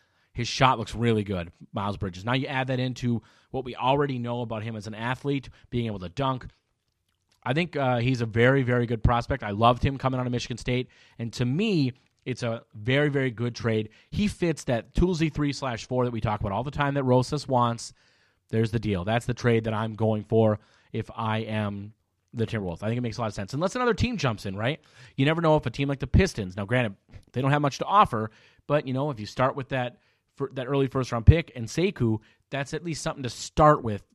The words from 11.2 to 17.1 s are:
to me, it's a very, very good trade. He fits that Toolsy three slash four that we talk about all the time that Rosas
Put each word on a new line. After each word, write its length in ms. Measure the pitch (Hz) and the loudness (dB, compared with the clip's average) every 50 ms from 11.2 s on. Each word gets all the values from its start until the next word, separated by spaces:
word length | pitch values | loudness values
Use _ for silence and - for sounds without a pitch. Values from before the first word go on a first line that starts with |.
| 117 117 - | -10 -8 -4
to 100 | - 127 | -2 0
me, 480 | 120 131 160 214 233 202 165 139 127 117 - _ _ _ _ _ | 0 2 0 2 2 2 2 2 2 0 -6 _ _ _ _ _
it's 180 | - 123 - 123 | -8 -6 -4 -4
a 200 | 117 113 120 - _ _ | -4 -6 -6 -10 _ _
very, 360 | 107 104 120 131 143 147 151 | -8 -2 0 2 2 2 2
very 220 | 139 139 131 131 117 | 2 0 0 0 -2
good 220 | 101 120 120 113 | -2 -4 -4 -4
trade. 360 | - - 117 113 110 107 107 - _ _ _ | -2 -2 0 0 0 -2 -4 -10 _ _ _
He 180 | - 160 208 208 | -2 0 0 0
fits 360 | - - 175 170 156 - - | 0 0 0 0 0 -2 -2
that 300 | - 127 113 - - _ | -2 -2 -2 -2 -4 _
Toolsy 380 | - 170 180 185 151 165 156 - | 2 2 4 4 2 0 0 0
three 200 | - 151 143 135 | 0 -2 -2 -2
slash 340 | - 143 131 120 110 - - | -4 -6 -6 -6 -6 -6 -4
four 160 | 127 127 123 | 0 0 0
that 60 | 123 | 0
we 100 | 120 113 | 0 -2
talk 200 | 104 113 107 104 | 0 0 0 0
about 120 | - 104 98 | -2 -2 -2
all 120 | 104 127 | -2 -2
the 60 | 147 | -4
time 240 | 135 - 143 139 139 | -2 0 0 0 0
that 80 | 143 135 | 0 2
Rosas 460 | 127 | 4